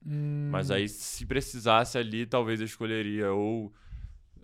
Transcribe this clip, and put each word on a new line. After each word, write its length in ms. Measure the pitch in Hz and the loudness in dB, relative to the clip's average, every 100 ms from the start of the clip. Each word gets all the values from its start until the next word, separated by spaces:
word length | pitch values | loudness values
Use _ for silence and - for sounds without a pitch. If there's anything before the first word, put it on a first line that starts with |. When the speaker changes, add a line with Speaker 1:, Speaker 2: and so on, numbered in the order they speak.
Speaker 1:
Hum. 440 | 151 147 147 147 143 | -6 -4 -2 -2 -2
Speaker 2:
Mas 200 | 143 139 | 0 2
aí, 180 | 98 104 | 0 0
se 360 | - - - 104 | -4 -10 -8 -2
precisasse 680 | 127 - 123 110 110 123 127 | -2 -2 0 6 6 6 0
ali, 260 | 113 110 117 | -2 -2 0
talvez 320 | 127 113 110 | 2 2 0
eu 60 | 110 | -4
escolheria 640 | - 113 110 104 104 98 | -4 -2 -2 0 0 2
ou, 420 | 101 104 113 104 - - - - - - - | 2 2 0 -4 -12 -16 -14 -14 -16 -20 -18